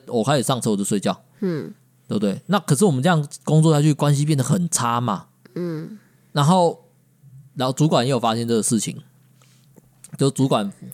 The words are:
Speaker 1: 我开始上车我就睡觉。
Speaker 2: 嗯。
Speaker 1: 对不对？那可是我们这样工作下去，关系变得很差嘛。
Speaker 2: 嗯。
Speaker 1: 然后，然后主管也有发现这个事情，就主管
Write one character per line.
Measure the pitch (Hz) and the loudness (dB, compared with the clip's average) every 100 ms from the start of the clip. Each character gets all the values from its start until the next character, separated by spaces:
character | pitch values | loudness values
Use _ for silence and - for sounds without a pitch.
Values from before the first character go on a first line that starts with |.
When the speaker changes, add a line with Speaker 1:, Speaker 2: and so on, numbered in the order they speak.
| - | -2
Speaker 1:
我 | 120 | -2
开 | 107 143 | 0 0
始 | |
上 | 113 127 | 0 -2
车 | 113 | -2
我 | 101 | -2
就 | |
睡 | 101 104 | -2 -2
觉。 | - 92 _ - | -2 -6 _ -8
Speaker 2:
嗯。 | 190 156 80 - _ _ - | -6 -4 -8 -16 _ _ -8
Speaker 1:
对 | 104 | -4
不 | |
对？ | 101 110 - | -2 -4 -2
那 | 196 | -2
可 | - | 0
是 | 139 208 | 2 2
我 | |
们 | 127 | 2
这 | 156 | 2
样 | 160 147 - | 0 -2 -10
工 | - 156 | 0 4
作 | 160 | 4
下 | 147 | 4
去， | 151 | 2
关 | 139 147 139 | 2 2 2
系 | |
变 | 151 143 | 0 0
得 | |
很 | 127 180 170 | 0 0 0
差 | - 120 120 | -2 -2 0
嘛。 | 120 95 - _ _ 165 | -2 -4 -8 _ _ -10
Speaker 2:
嗯。 | 175 156 165 214 _ _ _ | -8 -8 -12 -18 _ _ _
Speaker 1:
然 | 151 143 | 0 4
后， | 185 170 - _ _ _ _ - - - - | 4 4 0 _ _ _ _ -20 -20 -16 -6
然 | 131 | -4
后 | |
主 | 135 156 | 0 2
管 | 160 123 | 2 2
也 | |
有 | 127 | 0
发 | 113 | 0
现 | 113 117 | 0 0
这 | 113 | 0
个 | |
事 | 98 113 | 2 -2
情， | - - - _ _ _ _ _ _ _ _ _ - - | -2 -10 -16 _ _ _ _ _ _ _ _ _ -18 -4
就 | 139 | -4
主 | 135 131 | 0 0
管 | 127 101 - - | 0 -2 -10 -20